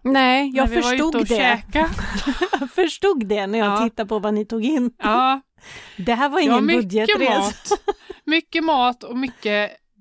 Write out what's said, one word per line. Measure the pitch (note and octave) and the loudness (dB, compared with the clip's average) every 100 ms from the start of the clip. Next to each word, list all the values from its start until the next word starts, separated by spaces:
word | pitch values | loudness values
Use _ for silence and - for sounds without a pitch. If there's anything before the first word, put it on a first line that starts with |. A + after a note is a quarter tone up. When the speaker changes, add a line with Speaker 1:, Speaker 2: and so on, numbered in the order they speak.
Speaker 1:
Nej, | B3+ C4+ B3+ C4 C#4+ C4 | 0 4 4 2 0 0
jag | A#3+ | 0
Speaker 2:
När | A#3+ | 2
vi | |
var | A#3+ | 0
Speaker 1:
förstod | C4 D#4+ A#3 | 0 0 0
Speaker 2:
ute | |
och | A3 | 0
Speaker 1:
det. | A3+ | 2
Speaker 2:
käka. | B3 A#3 - D4+ E4 - - G#3 C#4 - F4+ | 2 0 -2 0 0 -2 -6 -6 -4 -2 -2
Speaker 1:
<laughs> | D4+ | -4
Jag | C4 | -2
förstod | - E4+ - G4 D#4 G3+ | -2 -2 0 0 0 0
det | G#3 G3 | -2 -2
när | A3+ | 0
jag | G3+ G3+ | 0 0
Speaker 2:
Ja. | A#3 | -2
Speaker 1:
tittade | - G3+ | -4 -4
på | G#3+ | -2
vad | G#3 | 0
ni | G#3+ G#3 | -2 -2
tog | A3+ A#3+ | -2 0
in. | D#4 B3 - | 0 -2 -2
Speaker 2:
Ja. | G#3+ A#3 C4 C4+ - _ - - - - | 0 2 0 -2 -8 _ -20 -20 -18 -8
Speaker 1:
Det | F3+ | -2
här | A#3 C#4 | 0 0
var | F4+ | 2
Speaker 2:
Ja, | C#4+ | 2
Speaker 1:
ingen | A#3+ D#4 | 4 4
Speaker 2:
mycket | E4+ | 2
Speaker 1:
budgetresa. | F#3+ G#3+ A3+ G#4+ C4 G3+ | 0 0 0 2 2 2
Speaker 2:
mat. | G3+ - - G4+ - - - - - | 0 -2 -4 -2 -2 -6 -8 -12 -2
Mycket | D#4+ - E4 | -2 -2 -2
mat | D#4+ C#4 B3 B3 | 0 2 2 -2
och | A3 B3 | -6 -6
mycket | C4 - G#3+ G#3 G#3 - _ _ | -6 -6 -2 -2 -2 -8 _ _